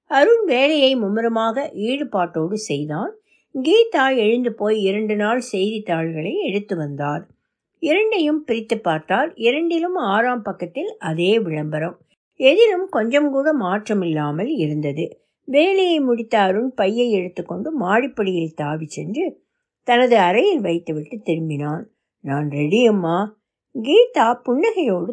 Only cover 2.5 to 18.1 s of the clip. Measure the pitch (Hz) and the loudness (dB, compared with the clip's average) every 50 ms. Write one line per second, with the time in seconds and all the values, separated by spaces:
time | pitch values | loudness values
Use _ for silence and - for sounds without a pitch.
2.5 | 208 208 - - 143 143 147 151 147 165 233 381 440 - _ _ _ _ _ _ | -4 -6 -6 -4 -6 -4 -4 -4 -6 -6 -6 -8 -10 -12 _ _ _ _ _ _
3.5 | - 269 254 302 392 453 466 453 453 302 262 262 269 247 214 208 233 247 247 240 | -8 -4 0 4 4 4 4 4 2 2 2 2 2 2 2 2 2 2 0 -2
4.5 | 220 - 208 208 220 214 196 190 196 214 220 214 214 208 208 214 233 254 240 - | -4 -2 -2 0 0 0 0 0 0 0 -2 -2 -2 0 0 0 0 -2 -4 -4
5.5 | - 190 190 214 226 214 202 185 170 160 160 165 160 156 151 190 285 415 392 262 | -4 -2 -2 -2 -2 -4 -4 -4 -4 -2 -2 -4 -4 -6 -6 -6 -4 -4 -4 -2
6.5 | 190 208 202 - 202 165 151 143 143 139 143 147 147 - - _ _ _ _ _ | -4 -4 -4 -4 -6 -6 -6 -6 -6 -6 -4 -4 -6 -6 -8 _ _ _ _ _
7.5 | _ _ _ _ _ - - 285 311 392 440 440 427 370 311 294 302 311 302 - | _ _ _ _ _ -6 -2 0 2 2 2 0 0 0 0 0 0 -2 -2 -2
8.5 | 226 226 220 220 240 220 - 175 160 156 - - 185 226 294 330 - - 226 233 | -4 -4 -2 -4 -4 -2 -2 -2 -2 -2 -2 -2 0 0 0 -2 -4 -2 0 0
9.5 | 262 302 339 339 339 330 330 359 370 370 254 196 196 214 233 247 247 240 214 208 | 0 0 0 0 -2 -2 -2 -2 -2 -2 -2 0 0 0 0 0 -2 -4 -4 -8
10.5 | 190 - 180 165 - 269 339 427 - - - 160 160 165 170 185 214 226 214 170 | -8 -8 -10 -10 -8 -8 -8 -8 -10 -8 -6 -6 -2 0 2 2 2 2 0 -2
11.5 | 156 151 156 156 156 151 160 175 170 _ _ _ _ _ _ _ _ - 254 262 | -4 -4 -4 -4 -4 -4 -4 -6 -8 _ _ _ _ _ _ _ _ 2 4 4
12.5 | 311 415 466 440 381 359 381 381 - 247 214 233 262 294 294 285 269 269 277 311 | 6 6 6 6 4 2 -2 -2 -2 -2 0 2 2 2 2 2 0 0 0 0
13.5 | 311 269 196 175 190 214 208 - 214 202 180 170 156 151 147 147 147 160 202 269 | 0 0 0 -2 -2 -2 -2 -2 -2 -2 -2 -2 -2 -2 -2 -4 -4 -4 -4 -4
14.5 | 320 240 160 147 151 151 151 143 139 160 - - - _ _ _ _ _ _ - | -2 -2 -2 -2 -2 -2 -4 -4 -4 -4 -6 -8 -8 _ _ _ _ _ _ 0
15.5 | 254 285 320 381 392 381 381 359 339 302 277 254 240 226 226 214 240 214 196 190 | 2 2 4 4 2 2 2 2 2 0 2 0 0 -2 -2 0 0 2 2 2
16.5 | 185 208 247 262 247 - 202 196 220 240 247 240 214 190 180 180 175 - 170 - | 2 0 -2 -2 -2 -2 -2 0 0 0 0 0 0 -2 -2 -4 -8 -10 -10 -8
17.5 | 175 180 220 302 320 277 185 180 202 233 262 262 | -8 -8 -6 -6 -4 -4 -2 0 0 0 0 -2